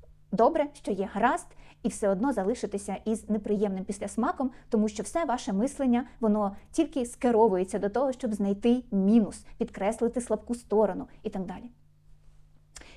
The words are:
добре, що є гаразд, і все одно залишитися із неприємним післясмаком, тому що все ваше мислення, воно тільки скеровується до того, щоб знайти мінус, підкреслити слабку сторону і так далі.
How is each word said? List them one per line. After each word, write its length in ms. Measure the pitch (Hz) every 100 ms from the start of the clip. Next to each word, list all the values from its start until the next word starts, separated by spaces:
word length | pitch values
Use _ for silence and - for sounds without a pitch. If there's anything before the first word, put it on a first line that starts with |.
| - - -
добре, 340 | 202 233 330 294
що 200 | - -
є 160 | 190 202
гаразд, 340 | 202 233 339 - - - -
і 60 | 214
все 200 | - 202
одно 240 | 190 277
залишитися 640 | 220 190 247 202 202 - 190
із 260 | 220 220 -
неприємним 540 | 208 202 208 208 190
післясмаком, 680 | 190 202 202 - 269 359 262 - -
тому 200 | 220 214
що 140 | 214
все 220 | 202 330
ваше 280 | 311 247 -
мислення, 520 | 190 269 - 262 240 277 -
воно 360 | 220 214 202 202 -
тільки 360 | - 320 277 240
скеровується 720 | - 247 220 220 185 185 202
до 100 | 202
того, 240 | 233 277
щоб 220 | 254 233
знайти 500 | 202 196 202 240 247 -
мінус, 560 | 196 190 233 226 - - -
підкреслити 600 | 226 - 196 226 233 247
слабку 340 | 240 214 -
сторону 520 | 240 - 208 202 185 - -
і 80 | 214
так 140 | 196 180
далі. 240 | 180 240 - - _ - - - - - - _ - -